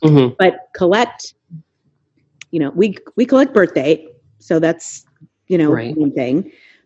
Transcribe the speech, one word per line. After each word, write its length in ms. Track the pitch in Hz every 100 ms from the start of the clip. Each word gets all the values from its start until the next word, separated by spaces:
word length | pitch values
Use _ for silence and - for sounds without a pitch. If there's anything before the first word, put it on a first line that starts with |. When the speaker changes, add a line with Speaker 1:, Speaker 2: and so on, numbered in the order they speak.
Speaker 1:
Mm-hmm. 320 | 160 147 123 120
Speaker 2:
but 300 | 185 175 - -
collect, 580 | 180 202 254 - - _ _ 160 _ _ _ _ _ _ _ _ -
you 80 | 170
know, 100 | 143 165
we, 200 | 208 - - -
we 100 | 247
collect 260 | 262 269
birthday, 560 | 214 180 - 135 160 - _ _ _
so 220 | _ 165
that's, 440 | 160 165 - - _ _ _ _ _
you 100 | 185
know, 140 | 151
Speaker 1:
Right. 260 | 131 117 156
Speaker 2:
one 140 | 147
thing. 400 | 139 123 139 196 _ _ _